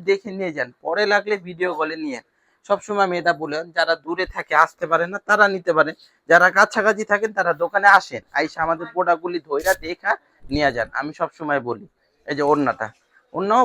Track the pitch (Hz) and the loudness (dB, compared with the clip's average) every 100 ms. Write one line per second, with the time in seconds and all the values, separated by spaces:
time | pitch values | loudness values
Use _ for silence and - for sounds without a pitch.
0 | 175 196 233 190 185 147 123 - - 175 | -2 -2 -4 -8 -6 -6 -8 -8 -6 -2
1 | 208 208 202 202 175 170 180 156 156 160 | 2 0 0 -6 -6 -4 -4 -2 -4 -6
2 | 151 123 - _ _ _ - 196 - 202 | -8 -10 -14 _ _ _ -4 -4 -2 0
3 | 190 175 170 160 156 151 170 165 160 165 | 0 0 0 -2 -2 -6 -6 -2 0 -2
4 | 165 175 180 180 - 156 160 - 165 160 | -4 -6 -6 -8 -2 2 2 0 -2 -2
5 | 170 196 - 208 202 190 175 160 151 - | -2 -6 0 4 4 2 0 2 2 -2
6 | _ _ - 165 180 185 208 226 208 202 | _ _ 4 6 6 4 4 2 0 0
7 | 214 202 220 208 175 151 170 196 196 196 | 0 -2 -2 -2 -2 -2 -2 2 6 6
8 | - 117 - 143 156 - 160 165 170 175 | 4 -12 -8 -4 -4 -4 -4 -4 -4 -2
9 | 175 165 175 175 151 143 170 190 160 175 | 0 0 -2 -8 -6 -2 0 -2 -4 -6
10 | 196 - _ _ - 143 143 120 110 - | -4 -4 _ _ -6 0 0 0 -4 -6
11 | 143 151 165 - 156 143 120 110 110 _ | -8 -6 -8 -6 -4 -4 -4 -8 -12 _
12 | _ _ - 147 143 147 135 - 110 - | _ _ -8 -2 2 2 0 -2 -6 -12
13 | _ _ _ - 196 233 | _ _ _ -6 0 2